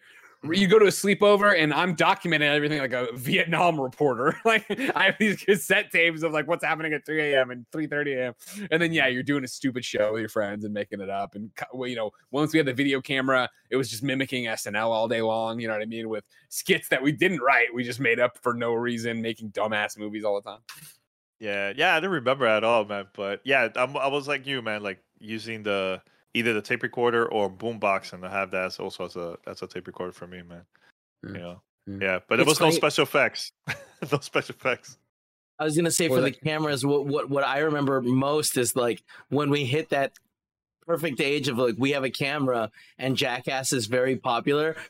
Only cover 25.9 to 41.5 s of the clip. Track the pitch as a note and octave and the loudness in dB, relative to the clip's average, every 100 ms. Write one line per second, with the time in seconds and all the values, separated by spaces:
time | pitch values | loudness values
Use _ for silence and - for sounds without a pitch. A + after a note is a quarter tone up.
25.9 | F#2 _ _ _ A#2 A#2 G#2 - A#2+ B2 | -4 _ _ _ -2 0 0 -2 -4 -4
26.9 | B2+ A#2+ A#2 A#2 G#2+ G2 F#2+ A2+ A2 G2+ | 0 0 2 0 0 -2 -2 -8 -2 0
27.9 | F#2+ - F2+ F#2 G2 F#2+ F#2 F#2 - F#2 | 0 -4 -14 -8 -6 -4 -2 -4 -6 -10
28.9 | - F2 F2+ E2+ E2 - F#2+ F#2 F#2 F2+ | -8 -10 -8 -10 -10 -14 -12 -12 -12 -14
29.9 | - F2+ - F2 F2+ F2 F2 - _ _ | -10 -10 -10 -16 -16 -18 -20 -20 _ _
30.9 | _ _ _ - F2 F2 F2 _ _ - | _ _ _ -14 -12 -12 -14 _ _ -14
31.9 | G2 F#2+ F#2 - A2+ C3+ D3+ D#3+ E3 D3+ | -4 -2 -2 0 2 4 6 4 4 2
32.9 | D#3+ C#3 D3 A#2 - - _ - - - | 2 2 2 0 -2 -14 _ -10 -10 -12
33.9 | - D3+ C#3+ - D3 - - C3 A#2 - | -12 -4 -4 -2 -4 -4 -4 -4 -4 -8
34.9 | - _ _ _ _ _ - D#3 D3+ E3 | -20 _ _ _ _ _ -4 0 2 2
35.9 | D#3 D#3+ B2+ C3 - D3+ D#3 D3+ C3+ C#3+ | 2 2 4 2 0 -4 0 0 0 2
36.9 | C#3+ C#3+ D3 B2 C#3 C3+ C#3 D#3 D3 C#3 | 2 2 -2 -2 0 0 0 0 0 0
37.9 | C3+ A#2+ C3 C#3 D3+ D3 C3 A#2 C3 A#2+ | 0 2 2 2 0 0 0 0 2 0
38.9 | G#2 _ - - C#3+ D3 D3 B2+ D3+ D#3 | -2 _ -20 -4 -2 0 0 0 -2 0
39.9 | C#3 C#3 - _ _ _ _ _ _ - | -2 -2 -6 _ _ _ _ _ _ -4
40.9 | E3 E3 B2+ C#3 D3 C#3 | -2 -2 0 0 2 0